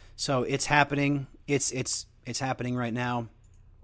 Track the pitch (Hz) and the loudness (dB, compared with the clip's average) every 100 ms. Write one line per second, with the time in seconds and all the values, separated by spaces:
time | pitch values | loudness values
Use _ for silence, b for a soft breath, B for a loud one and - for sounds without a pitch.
0 | B B - 127 - 135 - 147 143 143 | B B -2 0 0 -2 4 4 4 2
1 | 143 143 131 - - 139 - 127 - - | 2 0 -4 -14 -2 0 0 -2 -4 -4
2 | - - 123 117 131 127 123 123 117 120 | -8 -14 -8 -4 -4 -2 -2 -2 -2 -2
3 | 123 120 113 - - - - - | -2 -2 -4 -14 -20 -20 -20 -20